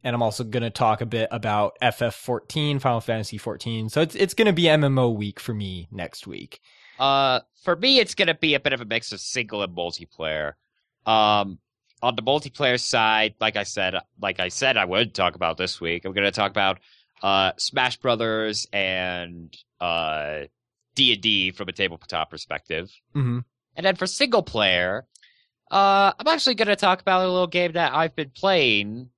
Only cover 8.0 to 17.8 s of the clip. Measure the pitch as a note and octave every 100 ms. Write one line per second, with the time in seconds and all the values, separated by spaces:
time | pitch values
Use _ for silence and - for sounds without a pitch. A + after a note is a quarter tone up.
8 | G#3+ - F#3 D#3 D#3+ C#3 D3 C3+ A2+ A2+
9 | - G2+ - C3 A2+ G#2+ F#2+ F2 F2 -
10 | E2 _ D#2+ D#2 D2+ - _ _ _ _
11 | - A2 G#2+ G#2 G2+ F2+ _ _ _ _
12 | A#2+ A#2 A2+ D3 D3 - C#3 B2 - A#2+
13 | A2 A2 A2 - A2 G#2+ G2+ - F#2 F#2
14 | - _ G2 F2+ F#2 - C3+ A#2 F#2 F#2
15 | A#2 - F2+ - E2+ D#2+ F2+ - E2 E2+
16 | F#2+ F#2+ G2+ G2 G2+ G#2+ G2 F#2+ _ _
17 | _ _ G2 G2 F#2+ - - C3+